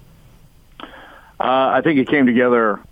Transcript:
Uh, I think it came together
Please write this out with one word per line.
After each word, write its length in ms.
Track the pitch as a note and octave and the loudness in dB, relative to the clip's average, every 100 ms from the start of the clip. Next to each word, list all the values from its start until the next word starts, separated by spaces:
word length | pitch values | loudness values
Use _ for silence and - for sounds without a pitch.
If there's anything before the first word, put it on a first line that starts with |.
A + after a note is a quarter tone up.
| - - - - - _ _ - - - - - - - | -20 -20 -20 -20 -20 _ _ -20 -20 -20 -20 -20 -16 -8
Uh, 300 | A#2 C3 C3 | -4 -2 0
I 100 | C3 | 0
think 140 | D3 C#3+ | 0 0
it 100 | A#2+ | 0
came 160 | D3 | 0
together 560 | B2+ A#2+ B2 A#2+ A2 G2 - | 2 2 2 2 0 -4 -10